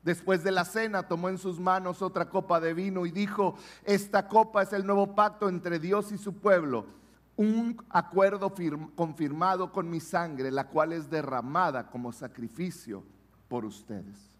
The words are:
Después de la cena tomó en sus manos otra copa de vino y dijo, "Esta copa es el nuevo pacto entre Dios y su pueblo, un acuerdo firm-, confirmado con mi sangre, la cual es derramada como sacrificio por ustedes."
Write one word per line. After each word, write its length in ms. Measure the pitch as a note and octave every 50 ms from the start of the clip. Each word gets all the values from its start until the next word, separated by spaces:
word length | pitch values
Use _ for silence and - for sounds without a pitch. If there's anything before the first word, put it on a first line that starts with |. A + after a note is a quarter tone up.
Después 400 | _ D#3+ F3 F3 - F#3+ F#3+ F3+
de 80 | D#3+ F#3+
la 140 | F#3+ F#3 F3
cena 420 | E3+ - A3 A3+ A3 G#3 F#3+ F3+
tomó 220 | - F3 E3 F3 F#3
en 80 | F#3+
sus 240 | F3+ F#3 F#3+ F3 D#3+
manos 400 | F3+ F#3 F#3 F#3 F#3 F#3 F3 -
otra 300 | G3 F#3 - F3 E3+ D#3+
copa 280 | - G3 F3+ F#3 F3 E3
de 140 | E3 E3
vino 320 | E3 E3+ F#3+ G3 F#3+ F#3 F3
y 60 | F3
dijo, 460 | D#3+ F#3+ G#3 G3 G3+ G3+ G3+ F3+ - - - - - - -
"Esta 440 | G3+ G3+ G3 G3+ G3+ - G3+ F#3+ G3+
copa 340 | G3+ A3 A3 A3 - G#3
es 100 | F#3+ G3
el 140 | G#3+ G3 G3
nuevo 280 | G3 G3+ G3+ G3+ G3 G3+
pacto 320 | - G#3 G#3 G#3 - G#3+
entre 320 | G3 F3+ F3 - F3+ E3+ E3
Dios 320 | D#3 F3 G3 G#3 G3+ G#3
y 60 | G#3+
su 220 | F3+ - G3+ E3+ -
pueblo, 480 | - G#3 G3 F3+ D#3+ C#3+ B2+ A2+ G#2 - - - - - _ _ _ _ _
un 480 | - G#3 G#3+ A3 A3+ A#3 A#3 A#3 A#3 - -
acuerdo 580 | - F3 E3+ - - F#3+ G3 G3 G#3 G3 G3 G3
firm-, 460 | G3 F#3 F3 D#3+ D3 D3 D#3 D3+ -
confirmado 760 | - E3+ D#3+ D3+ D3+ D#3 C#3+ C#3+ D#3 F3 F#3 F#3+ F#3 F#3 F3
con 200 | - G3 F3 E3+
mi 100 | E3+ E3
sangre, 500 | - - - F3 E3+ E3+ D3+ C3 C3 C3+
la 180 | C3 C#3 C3+ C3+
cual 260 | - D#3 D#3 D#3+ E3
es 160 | E3 D3+ C#3
derramada 800 | D#3 D#3 D3 C3 C3 B2 A2+ B2+ D3 F3 F#3 E3 C#3 B2+ A#2 -
como 220 | - B2 A#2+ B2
sacrificio 920 | A#2 - C#3 B2 - - A#2 A2+ - - F3 F#3 - - - A2 G2+ F#2+ - - - _ _ _ _ _ _
por 200 | _ B2+ A#2+ A2
ustedes." 500 | G#2+ G#2 - - - A2 G2 F2 G2 G2+ - - _ _ _